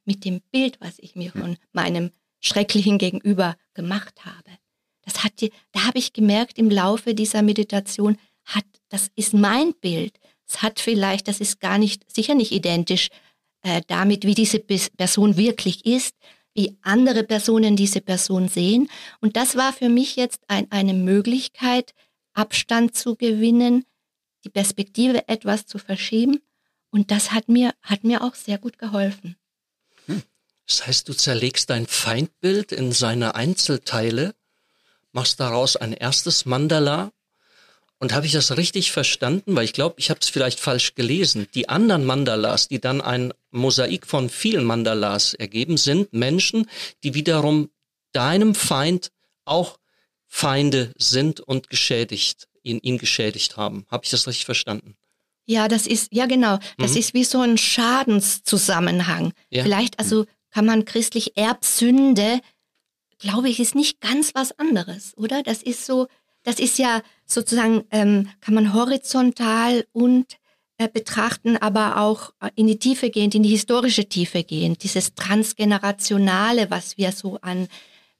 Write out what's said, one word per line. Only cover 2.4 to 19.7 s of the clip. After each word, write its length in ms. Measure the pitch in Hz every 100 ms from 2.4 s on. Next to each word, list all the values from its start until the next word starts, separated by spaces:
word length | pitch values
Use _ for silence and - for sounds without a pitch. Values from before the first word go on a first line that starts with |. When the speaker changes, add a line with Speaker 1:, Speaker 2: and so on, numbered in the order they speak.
| - 202 202 208 196 202
Speaker 1:
Gegenüber 600 | 185 180 202 196 180 170 _
gemacht 500 | - 175 202 - _ 180
habe. 260 | 175 - 180 _ _ _ _
Das 220 | - -
hat 160 | 214 -
die, 100 | 220 - _
da 140 | 202 220
habe 140 | 254
ich 140 | -
gemerkt, 440 | - 208 208 240 -
im 120 | 220
Laufe 420 | 196 185 220 233
dieser 300 | 214 214 214
Meditation 720 | 208 208 202 202 196 - 208 208 _ _
hat, 220 | - 214 - _ _
das 220 | 196 - -
ist 180 | 202 208
mein 380 | 202 240 330
Bild. 460 | - 180 165 196 - _ _ -
Es 160 | -
hat 160 | 214 220
vielleicht, 480 | - 208 196 196 208
das 120 | 202
ist 200 | 208 -
gar 180 | 185 202
nicht, 260 | 214 - _
sicher 220 | - 220
nicht 180 | 285 220
identisch, 580 | 190 175 170 170 185 - - _ _ _ _
äh, 200 | 185 165 -
damit, 380 | 180 196 202 196
wie 80 |
diese 240 | 208 214 220
Pers-, 300 | - 190 - -
Person 400 | 180 - 208 180
wirklich 480 | 226 233 185 - 226
ist, 300 | 254 - - _ _ _ 214
wie 200 | 196 -
andere 420 | 190 220 254 226
Personen 520 | 220 214 220 226 220 202
diese 260 | 196 196
Person 460 | - 185 - 185 180
sehen. 420 | 180 180 233 294 - - -
Und 140 | 214 220
das 200 | 247 254
war 180 | 269